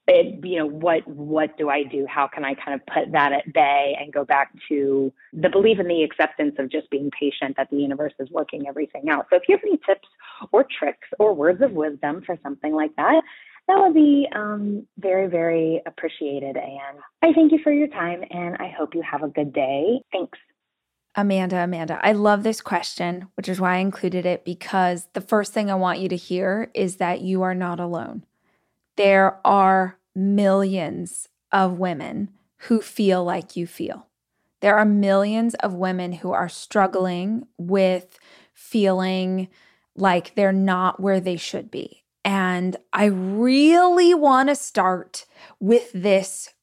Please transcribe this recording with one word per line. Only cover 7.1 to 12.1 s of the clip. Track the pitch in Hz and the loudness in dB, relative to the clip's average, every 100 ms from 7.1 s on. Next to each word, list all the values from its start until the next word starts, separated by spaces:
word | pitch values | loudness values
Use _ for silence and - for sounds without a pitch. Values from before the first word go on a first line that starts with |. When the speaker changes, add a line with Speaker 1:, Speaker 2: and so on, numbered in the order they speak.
Speaker 1:
patient | - 147 - 135 135 | -4 -4 -4 -6 -4
that | 135 | -4
the | 143 | -2
universe | 139 139 151 - | -2 -4 -6 -8
is | 135 | -8
working | 165 151 160 143 | -6 -6 -8 -10
everything | 143 147 143 143 | -6 -8 -6 -2
out? | 147 - | -2 2
So | 180 | 2
if | - | 4
you | 392 | 2
have | |
any | 427 359 - | 2 -2 0
tips | 196 _ _ - - 214 | -2 _ _ -20 -20 0
or | 208 269 - | 2 2 -2
tricks | 147 - - - | -6 -6 -10 0
or | 214 175 | 2 4
words | 151 180 | 2 4
of | 202 | 2
wisdom | 170 151 143 147 | 0 -4 -4 -6